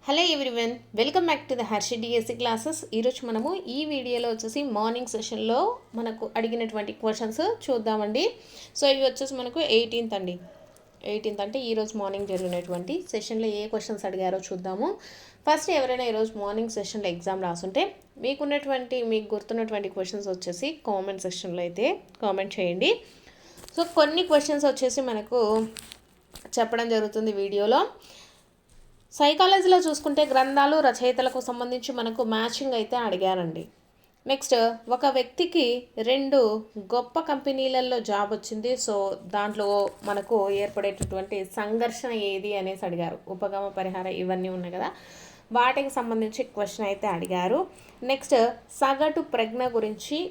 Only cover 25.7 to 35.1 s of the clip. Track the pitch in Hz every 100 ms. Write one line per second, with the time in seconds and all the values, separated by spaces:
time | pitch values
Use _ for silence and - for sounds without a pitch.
25.7 | 220 - - _ _ _ - - - 226
26.7 | 233 233 226 214 214 220 202 196 202 208
27.7 | 254 403 - - - - _ _ _ _
28.7 | - - - _ - 294 302 370 392 370
29.7 | 370 349 294 311 285 302 262 262 277 277
30.7 | 311 285 233 247 247 254 254 254 240 247
31.7 | 247 240 247 226 226 226 220 233 233 269
32.7 | 240 214 247 226 180 190 185 170 160 -
33.7 | _ _ _ _ _ - 269 - 240 226
34.7 | 226 - 240 285